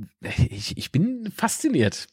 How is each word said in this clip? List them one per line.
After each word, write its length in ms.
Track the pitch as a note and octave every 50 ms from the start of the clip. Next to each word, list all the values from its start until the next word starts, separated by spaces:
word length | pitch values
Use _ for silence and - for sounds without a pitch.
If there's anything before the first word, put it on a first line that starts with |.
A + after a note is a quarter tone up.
| A2 - _ _
ich, 580 | - G#2 - - - - - G2+ G#2 - - -
ich 140 | - -
bin 400 | - B2 E3+ A#3+ C4 B3 A3+ G#3 -
fasziniert. 760 | - - A3+ - - - D#4 C4 D#3 A2+ G2 - - - -